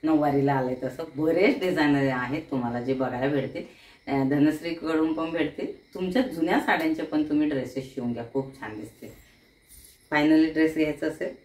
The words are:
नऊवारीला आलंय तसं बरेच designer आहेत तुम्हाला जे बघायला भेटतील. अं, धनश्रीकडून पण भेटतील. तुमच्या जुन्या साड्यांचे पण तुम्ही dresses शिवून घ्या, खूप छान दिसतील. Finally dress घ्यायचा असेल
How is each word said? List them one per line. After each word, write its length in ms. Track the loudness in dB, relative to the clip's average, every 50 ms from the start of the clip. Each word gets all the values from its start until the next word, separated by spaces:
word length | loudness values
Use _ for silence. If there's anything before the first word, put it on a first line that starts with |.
नऊवारीला 500 | 2 2 2 4 4 4 2 2 2 2
आलंय 220 | 2 2 0 -2 -4
तसं 300 | -4 -4 -8 -6 -8 -10 -10 -4
बरेच 440 | -2 0 2 2 4 4 4 4 2
designer 520 | 0 -2 0 2 2 4 4 4 2 2
आहेत 300 | 0 -2 -4 -4 -4 -6 -6 -4
तुम्हाला 300 | -4 -4 -4 -2 -4 -4
जे 140 | -2 -2 -2
बघायला 380 | -2 -2 -4 -2 -2 -2 0
भेटतील. 320 | 0 0 -2 -2 -6 -10 -12 -12 -16 -20 -20 -20 -20 _ _
अं, 220 | -4 0 0 2 2
धनश्रीकडून 840 | 4 4 4 4 2 0 -4 -6 -6 -6 -4 -2 0 2 2 2
पण 180 | 0 -2 -4 -4
भेटतील. 640 | -2 -2 -2 -2 -4 -6 -8 -8 -8 -12 _ _ _
तुमच्या 280 | -6 -6 0 0 0
जुन्या 380 | 0 0 -2 -2 0 2 2 0
साड्यांचे 420 | 2 2 0 2 2 -2 -2 -2
पण 260 | -4 -2 0 -2 0 2
तुम्ही 200 | 0 0 2 0
dresses 460 | 0 -2 -4 -4 -6 -8 -10 -8 -10
शिवून 180 | -6 -4 -4
घ्या, 120 | -4 -6 -8 -4
खूप 280 | -4 -4 -4 -4 -10 -14
छान 200 | -14 -12 -12 -12
दिसतील. 280 | -14 -14 -16 _ -18 -18 -18 -20 -20 _ _ _ _ _ _ _ _ _ -20 -20 -20 -20 -20 _ _ _
Finally 400 | 0 4 6 6 6 6 6 4
dress 240 | 4 2 2 2 4
घ्यायचा 320 | 2 0 0 0 -2 -4
असेल 280 | -4 -4 -4 -8 -8 -8 -12